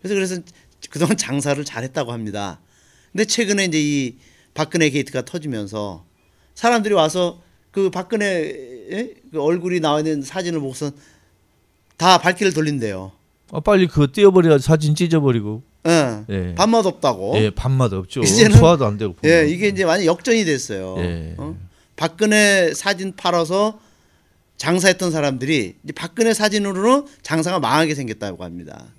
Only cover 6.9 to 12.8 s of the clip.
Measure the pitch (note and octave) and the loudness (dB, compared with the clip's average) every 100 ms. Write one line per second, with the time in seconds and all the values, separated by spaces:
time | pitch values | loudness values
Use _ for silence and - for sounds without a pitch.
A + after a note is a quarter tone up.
6.9 | G3+ D#3 F3 F3 F3 _ _ _ - F#3+ | 2 2 0 -4 -4 _ _ _ -2 -2
7.9 | F#3 F#3 A3 G#3 F3+ D3+ B2+ B2+ B2 G2+ | -2 -6 -2 -2 -2 -4 -8 -16 -18 -10
8.9 | F#3 A#3+ - _ D#3+ D3 F3 F3 F3+ D#3 | -8 -8 -12 _ -4 -2 -2 -2 -2 0
9.9 | D3+ D#3 D3+ C3+ F#3+ F3 E3 C#3 B2+ D3 | 0 0 -4 -6 -8 -6 -6 -6 -8 -10
10.9 | C#3+ _ _ _ _ _ _ _ _ _ | -10 _ _ _ _ _ _ _ _ _
11.9 | _ E3+ F3+ D#3 F3+ G3 D#3 D#3 C#3+ | _ 6 6 4 0 0 0 -2 -2